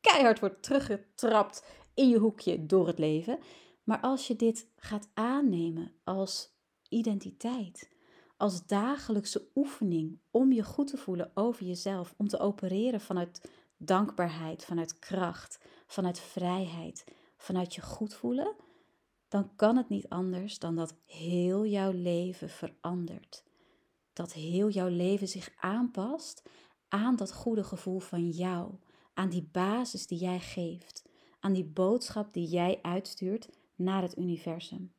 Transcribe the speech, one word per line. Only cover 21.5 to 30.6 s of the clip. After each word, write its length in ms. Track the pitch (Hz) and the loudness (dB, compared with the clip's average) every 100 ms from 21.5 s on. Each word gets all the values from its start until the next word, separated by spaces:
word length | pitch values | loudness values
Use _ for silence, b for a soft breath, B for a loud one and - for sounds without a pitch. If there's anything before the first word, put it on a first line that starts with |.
| 190 214 | 2 2
jouw 260 | 202 190 | 2 0
leven 560 | 185 175 175 180 180 175 | 0 0 0 -2 -6 -12
verandert. 960 | - 165 - 170 180 170 - - - _ b b b b b _ | -10 -12 -8 -6 -4 -6 -8 -16 -20 _ b b b b b _
Dat 200 | - 170 | -10 -10
heel 380 | 160 156 175 214 | -6 -2 2 2
jouw 180 | 190 185 | 2 0
leven 400 | 175 180 196 190 | 2 2 2 -2
zich 220 | 190 - _ | -6 -12 _
aanpast 840 | 180 214 247 - 202 311 - - B B B B _ | -2 0 -2 -2 -4 -6 -8 -18 B B B B _
aan 280 | 202 233 240 | 0 2 2
dat 160 | 190 | 0
goede 320 | - - 226 | -4 -2 -2
gevoel 340 | 202 180 - 185 | -2 -6 -4 -4
van 320 | 185 175 170 | -4 -2 -2
jou, 440 | 165 180 180 175 190 b b b | 0 -2 -2 -6 -12 b b b
aan 140 | - 190 | -2 0
die 200 | 175 - | 0 -4
basis 540 | 180 185 220 247 - - | -2 0 0 -2 -6 -6
die 120 | 170 | -4
jij 220 | 180 180 | -2 -2
geeft, 680 | - - | -4 -6